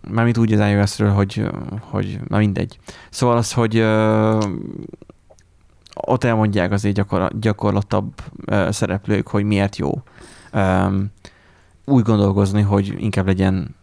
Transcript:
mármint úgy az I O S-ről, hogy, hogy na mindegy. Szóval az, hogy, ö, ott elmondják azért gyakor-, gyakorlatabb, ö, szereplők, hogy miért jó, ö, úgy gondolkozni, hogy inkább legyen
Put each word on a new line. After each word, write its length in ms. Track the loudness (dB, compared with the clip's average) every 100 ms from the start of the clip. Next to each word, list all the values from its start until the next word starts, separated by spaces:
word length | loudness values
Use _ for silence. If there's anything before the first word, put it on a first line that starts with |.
| -4
mármint 280 | 0 2 2
úgy 160 | 2
az 160 | 4 4
I 60 | 2
O 80 | 0
S-ről, 260 | 2 2
hogy, 360 | 2 0 -2 -6 -6 -8 -10
hogy 400 | -6 -4 -4 -6 -2
na 100 | 0
mindegy. 420 | 2 0 -6 -8 -20 -20 -16
Szóval 280 | -2 2 2
az, 140 | 0
hogy, 240 | 0 2 2
ö, 680 | 2 2 2 2 2 2 -2 -6 -10 -12 -14 -18 -20 -20 _ -20 _ _ _ _ -20 -12
ott 280 | -2 0
elmondják 480 | 2 2 2 2 0
azért 240 | 0 0 0
gyakor-, 440 | 0 0 -2 0
gyakorlatabb, 720 | -2 0 0 0 0 -2 -4 -12 -18 -14 -2
ö, 220 | 0 0
szereplők, 560 | 0 -2 -2 -2 -2 0
hogy 160 | -2
miért 320 | 0 0 0 -2
jó, 240 | -4 -4 -8 -20 -20 -20 -6
ö, 360 | -2 2 2 0 0 -4 -8 -20 _ _ _ _ _ 0
úgy 180 | 2
gondolkozni, 580 | 4 2 2 2 2 2
hogy 340 | 2 2 -2 -4
inkább 280 | -4 -2 0
legyen 500 | 2 2 0 -4 -12